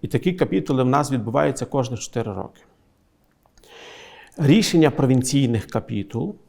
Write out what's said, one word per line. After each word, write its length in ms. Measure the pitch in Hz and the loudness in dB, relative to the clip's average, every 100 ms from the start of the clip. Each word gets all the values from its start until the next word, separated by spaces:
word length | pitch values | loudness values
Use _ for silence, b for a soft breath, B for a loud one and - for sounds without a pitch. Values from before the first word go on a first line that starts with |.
І 60 | - | -2
такі 260 | 127 180 | -2 -2
капітули 500 | 180 147 185 - 131 | 0 0 -2 -2 0
в 40 | 127 | 2
нас 240 | 139 135 | 2 0
відбуваються 540 | 131 110 127 147 135 120 | -4 -2 0 0 -2 -4
кожні 320 | 143 120 120 | -4 -4 -6
чотири 360 | - 123 110 | -8 -6 -6
роки. 280 | 95 - _ _ _ _ _ _ _ _ _ _ _ B B B B B B B - | -8 -10 _ _ _ _ _ _ _ _ _ _ _ B B B B B B B -2
Рішення 540 | 143 190 208 175 156 | 4 4 4 4 4
провінційних 760 | - 139 131 127 139 131 117 - | 4 2 2 2 0 2 0 -2
капітул 680 | 113 - 110 95 113 165 - | -6 -6 -8 -6 -6 -6 -8